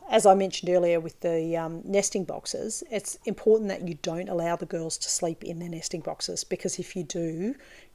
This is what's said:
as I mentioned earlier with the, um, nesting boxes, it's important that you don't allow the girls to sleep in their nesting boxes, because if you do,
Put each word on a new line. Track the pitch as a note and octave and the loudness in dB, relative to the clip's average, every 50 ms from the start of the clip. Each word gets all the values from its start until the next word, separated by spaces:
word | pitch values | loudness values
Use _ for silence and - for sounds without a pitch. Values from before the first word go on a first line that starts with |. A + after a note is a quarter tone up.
| - - | -2 4
as | - A3+ G#3+ | 4 8 10
I | G3 F#3+ | 10 8
mentioned | G3 F#3+ F#3 - - - F3 | 8 6 0 -2 -4 0 2
earlier | F3+ F3+ F3 E3+ E3+ E3 | 4 4 4 4 2 2
with | D#3+ E3 - - | 0 -4 -8 -4
the, | - E3+ E3 E3 D#3+ E3 E3 | -2 0 0 0 0 0 -2
um, | E3 E3 D#3+ E3 E3 - | -2 -4 -4 -8 -8 -4
nesting | F#3 G3 G3+ G3 - - G3 | 0 2 2 2 2 0 -2
boxes, | F3 - - - - - - - - A3 - - F4 - | -2 -4 -6 -8 -8 -8 -6 -6 -6 -6 -6 -8 -8 -6
it's | A3+ F#3+ - - - - - | -6 -6 -6 -6 -10 -8 -6
important | A3+ G3 - - G#3+ A3 A3 G#3+ G3 | -6 -4 2 4 6 6 6 4 0
that | F#3+ - F#3 | -4 -4 -6
you | E3+ D#3+ - | -6 -6 -4
don't | - E3+ E3 F3 F#3 G3+ | -4 -4 -4 -4 -4 -2
allow | F#3 E3+ E3 E3+ E3+ | -2 0 0 0 0
the | E3+ F3+ | -2 -4
girls | - F#3 E3 E3 D#3+ - - | -4 -6 -4 -4 -4 -6 -6
to | - - | -4 -2
sleep | - - F3+ E3+ E3 - | -2 0 0 -2 -2 -4
in | - - E3+ E3 | -8 -8 -8 -8
their | F3 F3 | -8 -8
nesting | E3 D#3+ - - - E3 | -8 -8 -8 -6 -6 -6
boxes, | - E3 D#3+ - - - F3 - - | -6 -6 -6 -6 -6 -6 -6 -6 -4
because | - F#3 F3 - F#3 - - | -4 -4 -4 -4 -4 -4 -4
if | F3 - - | -8 -8 -6
you | F#3 | -8
do, | D#3+ - - F3 E3+ D#3+ D#3+ D#3+ F#3+ A#3 C#4 - - - - - - - | -6 -6 -4 -4 -4 -4 -4 -4 -4 -4 -4 -6 -12 -20 -20 -20 -20 -16